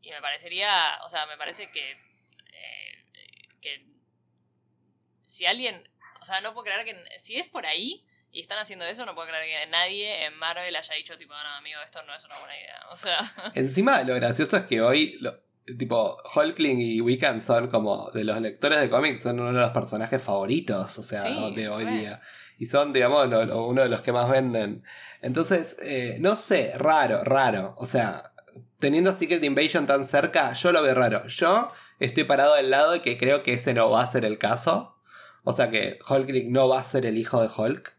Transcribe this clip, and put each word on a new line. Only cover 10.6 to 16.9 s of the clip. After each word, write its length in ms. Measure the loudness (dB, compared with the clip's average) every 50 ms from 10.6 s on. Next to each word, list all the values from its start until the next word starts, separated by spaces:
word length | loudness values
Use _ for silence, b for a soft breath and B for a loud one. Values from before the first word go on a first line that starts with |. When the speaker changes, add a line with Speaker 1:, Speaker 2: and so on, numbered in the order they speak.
| -6 -6 -8
Speaker 1:
haya 180 | -8 -8 -8 -10
dicho, 220 | -10 -10 -10 -18 -20
tipo, 140 | -20 _ -16
"No, 160 | -14 -12 -12 -12 -14
amigo, 220 | -14 -14 -14 -14 -16
esto 160 | -16 -16 -20 -16 -16
no 80 | -18
es 80 | -18 -18
una 140 | _ -18 -18
buena 180 | -16 -16 -16 -18
idea". 220 | -16 -18 -18 -18 -18 -18
O 80 | -16 -10
sea 200 | -4 -2 -2 -2
<laughs> 360 | -2 -4 -8 -12 -14 -8 -4
Speaker 2:
Encima, 460 | -4 -4 -2 2 2 4 4 4 4 2
lo 120 | 0 0
gracioso 420 | 2 2 0 2 2 0 2 2 0
es 80 | 0
que 160 | 0 0 4
hoy, 360 | 4 4 6 4 4 2 -2 -8
lo... 180 | -10 -10 -10 _ _ _ _ _ _ -16 -8 -8
Tipo, 400 | -4 -2 0 2 2 0 -2 -6 -14 -2 0
Hulkling 460 | 2 2 2 2 0 2 2 2 2
y 220 | 0 0